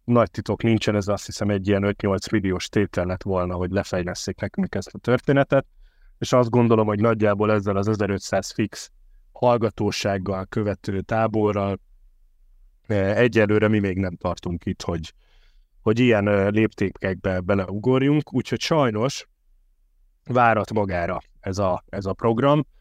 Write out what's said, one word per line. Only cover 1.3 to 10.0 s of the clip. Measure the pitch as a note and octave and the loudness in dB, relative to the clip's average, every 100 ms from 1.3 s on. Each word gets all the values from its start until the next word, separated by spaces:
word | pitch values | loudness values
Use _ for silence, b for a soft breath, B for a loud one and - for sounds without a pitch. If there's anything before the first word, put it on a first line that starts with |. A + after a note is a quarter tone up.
| - G2+ | -6 -2
egy | G2+ F#2+ | 0 0
ilyen | G2 | 2
öt-nyolc | G2+ G2+ G2+ F#2+ - | 0 0 0 -2 0
milliós | A2 F#2+ F2+ - | 0 0 -2 -2
tétel | A2 G2 - F2+ | 0 0 -2 -4
lett | F#2 | -4
volna, | G2 F#2 F2+ F2+ | -4 -2 -2 -4
hogy | F#2 | -2
lefejlesszék | G2 - F#2 F2+ - - - | -4 -2 -4 -6 -8 -8 -8
nekünk | G3+ - F#3 G3 | -6 -6 -6 -6
ezt | - | -8
a | - | -6
történetet, | - B2 - C#3 C3+ C#3 - - - _ - - | 0 0 2 2 2 0 -2 -10 -20 _ -20 -10
és | - | 0
azt | B2+ A#2+ | 2 4
gondolom, | A#2+ A#2 A2+ G#2 | 4 4 4 2
hogy | G#2 | 2
nagyjából | A#2 A2 G#2+ G2+ G#2+ | 2 2 2 2 2
ezzel | G#2+ G2 G2 | 2 0 0
az | G2+ | 0
ezerötszáz | G#2+ G2+ G2 - G2 - | 0 0 -2 -2 -4 -4
fix | - G#2+ - - _ - - _ | -4 -6 -6 -18 _ -20 -20 _
hallgatósággal, | - B2 A#2+ G#2+ - G#2 - | -2 2 2 0 -2 -4 -2